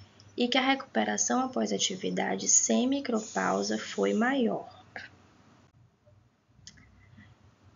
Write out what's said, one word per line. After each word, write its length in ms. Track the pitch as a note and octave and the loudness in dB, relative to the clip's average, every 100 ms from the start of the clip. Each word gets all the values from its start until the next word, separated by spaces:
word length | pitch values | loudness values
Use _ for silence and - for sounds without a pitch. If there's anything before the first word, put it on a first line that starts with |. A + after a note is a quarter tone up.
| - - - - | -20 -20 -16 -4
e 120 | A#3+ | 0
que 100 | C4 | 2
a 40 | |
recuperação 800 | C4 C4+ - A3 G#3 G#3 - A#3+ | 2 0 -2 -2 -2 -2 0 0
após 300 | B3+ A#2 G#2+ | 0 -2 -2
atividade 800 | G#3 - - F#2 F2+ F#2+ F#2+ - | 0 -2 -2 -4 -2 -2 -2 4
sem 380 | - - A3+ B3+ | 4 6 2 2
micropausa 920 | C#4 C#4 A3 A3 G3 F#3 G3 G#3 G#3+ | 0 -2 -4 -2 -2 0 0 0 -4
foi 360 | - - G3 | -6 0 0
maior. 540 | G#3 A#3+ C#4 A3 E3 - - - - - - - - - - _ _ - _ _ - _ _ _ _ - - - - - - - - - _ - | 2 2 2 0 -2 -8 -18 -20 -18 -18 -20 -20 -20 -20 -20 _ _ -20 _ _ -20 _ _ _ _ -20 -20 -20 -20 -20 -20 -20 -20 -20 _ -20